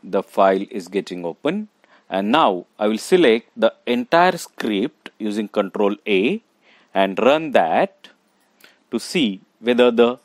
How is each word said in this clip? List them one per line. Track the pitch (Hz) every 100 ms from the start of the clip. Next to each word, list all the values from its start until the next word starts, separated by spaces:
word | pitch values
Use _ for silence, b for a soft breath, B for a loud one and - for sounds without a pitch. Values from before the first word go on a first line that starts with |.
The | 101 98
file | 95 - 98 98 98
is | 107 87
getting | 95 90 90
open, | 85 80 143 190 214 _ b b b
and | 95 98
now | 131 143 90 87 _
I | 107
will | 110
select | - 185 151 113 -
the | - 110 - -
entire | 123 123 165 180 175
script | - _ 123 101 123 _ - _
using | 107 104 104
control | - 98 98 104 101 -
A | 98 110 208 _ _ b b b
and | 95 95 -
run | 110 151 160
that | 117 85 92 190 _ - _ _ _ b b b b _
to | 117
see | - 185 123 95 _ _
whether | 113 120 123
the | 117 120 127